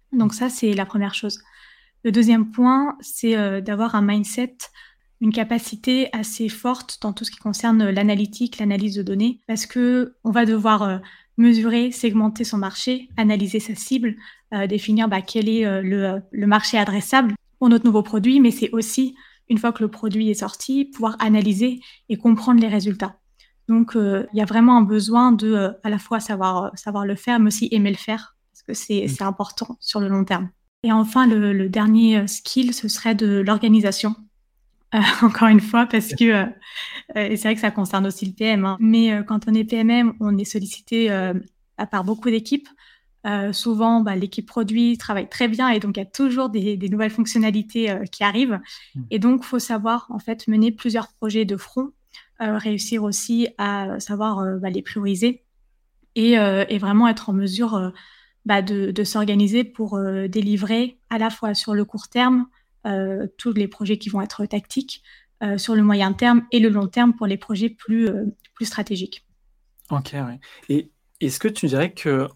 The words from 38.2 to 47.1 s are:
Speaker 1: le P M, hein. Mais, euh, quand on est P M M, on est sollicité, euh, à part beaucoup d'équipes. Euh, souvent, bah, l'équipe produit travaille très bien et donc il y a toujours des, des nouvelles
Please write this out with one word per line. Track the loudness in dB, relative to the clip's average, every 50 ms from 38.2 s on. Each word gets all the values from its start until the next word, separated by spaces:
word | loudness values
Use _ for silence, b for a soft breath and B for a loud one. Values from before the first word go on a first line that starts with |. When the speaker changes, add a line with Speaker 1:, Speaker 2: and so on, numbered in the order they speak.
| -8
Speaker 1:
le | -8
P | -6 -4 -2
M, | 0 0 0 0
hein. | -2 -2 2
Mais, | 2 4 4 4 4 2
euh, | 2 -2
quand | -2 -2 -4 -4 0 2
on | 2
est | 2 2
P | 0 -2
M | 0 2 2
M, | 4 4 2 2 0 -2
on | -2 0 0
est | 0 -2
sollicité, | -4 -6 -6 -6 -6 -12 -16 _ -4 -2 0 0 0
euh, | 0 -2 -2 -2 -4 -4 -6 -8 _ _ _ _ _ -10
à | -10
part | -6 -4 -4 -2
beaucoup | -4 -4 -4 -2 -2
d'équipes. | -2 -2 -2 -2 -4 -4 -4 -8 _ b b b b b b b _ _ -6
Euh, | -4 -4 -2 -2 -4 -4
souvent, | -4 -4 -2 0 2 2 2 4 2
bah, | 2 0 -2
l'équipe | -2 -4 -4 -6 -10 -12
produit | -8 -4 -4 -4 -2 0 2 2 2 0 -2
travaille | -4 -6 -4 -4 -4 -6
très | -4 -4 -2 -2
bien | 0 0 0 0
et | 0 0
donc | 0 -4 -6
il | -6
y |
a | -8
toujours | -10 -4 -2 0 0 0 0 -2 -2
des, | -2 -2 -2 -2 -2
des | -4 -4 -4
nouvelles | -2 -2 -2 -2